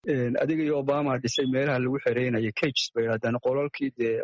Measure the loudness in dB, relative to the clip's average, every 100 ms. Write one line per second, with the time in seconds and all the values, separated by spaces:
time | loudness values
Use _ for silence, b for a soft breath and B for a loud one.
0 | -2 0 0 0 0 0 0 0 0 0
1 | 0 0 -2 0 0 2 2 0 0 0
2 | 0 2 2 0 0 0 -2 -2 -2 -2
3 | 0 0 0 0 0 0 -2 -4 -6 -2
4 | -2 0